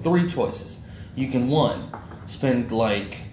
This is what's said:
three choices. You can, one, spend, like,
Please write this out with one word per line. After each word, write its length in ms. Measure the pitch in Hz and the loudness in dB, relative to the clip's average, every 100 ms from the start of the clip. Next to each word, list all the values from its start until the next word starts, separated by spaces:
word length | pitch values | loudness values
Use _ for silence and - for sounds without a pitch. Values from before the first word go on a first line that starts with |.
three 240 | 165 175 - | 2 4 4
choices. 520 | 131 107 - - - - - - | 0 -2 -4 -12 -14 -14 -14 -8
You 120 | - 131 | -4 0
can, 220 | 127 127 | 2 4
one, 420 | 151 123 - - - - - - | 4 4 2 -8 -12 -12 -14 -12
spend, 440 | - 135 123 113 | 0 2 2 2
like, 460 | 113 110 101 95 - - | 2 2 2 -2 -10 -12